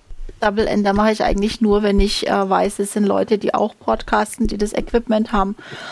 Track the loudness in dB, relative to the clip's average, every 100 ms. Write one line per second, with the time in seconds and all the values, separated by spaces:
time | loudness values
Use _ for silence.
0 | -16 -12 -12 -4 -2 0 0 2 2 2
1 | 2 2 0 0 -2 0 2 4 4 4
2 | 2 0 -2 0 2 2 0 -2 -4 0
3 | 2 2 2 0 0 0 -2 -2 -4 -4
4 | 0 0 0 -2 -2 -2 -2 -2 -2 -2
5 | 0 0 0 0 0 -4 -12 -16 -14